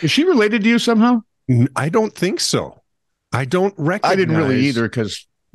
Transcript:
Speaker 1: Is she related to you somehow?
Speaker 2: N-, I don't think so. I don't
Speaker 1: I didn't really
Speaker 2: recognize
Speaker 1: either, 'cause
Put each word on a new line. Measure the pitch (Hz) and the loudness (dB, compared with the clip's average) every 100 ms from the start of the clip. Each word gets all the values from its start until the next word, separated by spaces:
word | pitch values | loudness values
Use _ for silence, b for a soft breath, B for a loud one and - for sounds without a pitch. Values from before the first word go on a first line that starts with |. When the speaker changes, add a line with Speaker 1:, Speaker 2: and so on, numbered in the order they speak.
Speaker 1:
Is | 160 | -2
she | - | 0
related | 359 285 208 226 | 2 2 2 2
to | 220 | 2
you | 233 | 2
somehow? | - 226 233 240 - _ - | 2 2 4 2 -2 _ -2
Speaker 2:
N-, | 120 127 - | 2 2 0
I | 143 | -2
don't | 220 220 - | -2 -2 -2
think | 180 302 | -4 -2
so. | - 117 73 - _ _ _ _ _ | -2 -4 -4 -12 _ _ _ _ _
I | 120 131 | -6 -2
don't | 180 196 196 | -2 -2 -2
Speaker 1:
I | 147 202 165 190 | -4 -2 0 0
didn't | 170 160 | 2 0
really | 139 127 | 0 0
Speaker 2:
recognize | |
Speaker 1:
either, | 139 117 113 | 0 0 -2
'cause | 120 104 - - _ _ | -4 -6 -8 -16 _ _